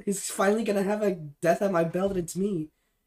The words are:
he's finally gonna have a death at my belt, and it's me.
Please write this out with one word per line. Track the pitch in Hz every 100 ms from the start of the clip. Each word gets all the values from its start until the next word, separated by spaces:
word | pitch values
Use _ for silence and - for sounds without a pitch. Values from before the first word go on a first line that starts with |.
he's | - 190 -
finally | - 196 214
gonna | 208 196
have | 185 208
a | 208
death | 180 151 - 165 170
at | 202
my | 175
belt, | 165 175 196
and | 190
it's | 165 175
me. | 196 180 156 _ _ _